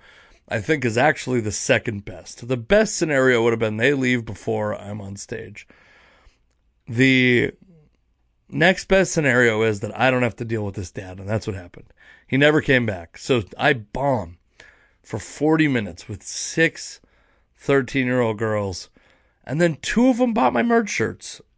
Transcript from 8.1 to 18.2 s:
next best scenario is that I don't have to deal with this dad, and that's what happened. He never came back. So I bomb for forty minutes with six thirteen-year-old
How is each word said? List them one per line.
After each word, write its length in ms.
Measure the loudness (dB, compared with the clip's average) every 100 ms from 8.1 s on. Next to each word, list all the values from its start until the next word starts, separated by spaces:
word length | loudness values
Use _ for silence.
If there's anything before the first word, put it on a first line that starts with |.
| _ _ _ _
next 360 | 0 2 2
best 280 | 2 2 2
scenario 500 | 0 2 4 4 4
is 180 | 2 0
that 180 | -4 -2
I 140 | 0
don't 100 | 2
have 140 | 0 -4
to 80 |
deal 200 | -6 -4
with 120 | -4 -6
this 160 | -10
dad, 260 | -10 -14 -12
and 100 | -6
that's 200 | -4 -4
what 80 | -10
happened. 360 | -12 -20 -20 _ -20 -20 _
He 80 | 2
never 240 | 4 4
came 260 | 2 2 0
back. 320 | -4 -10 -10
So 240 | -2 -2 -2 -2
I 140 | 0
bomb 640 | 0 -4 -4 -2 -2 -4 -14 _ _ -20 _ _ _
for 160 | -12 -10
forty 480 | -10 -2 2 4 2
minutes 400 | 0 -4 -8 -14
with 160 | -14
six 800 | -12 -10 -6 0 0 -2 -14 -18 _ _ _ _ _ _
thirteen-year-old 800 | 0 2 2 -2 0 0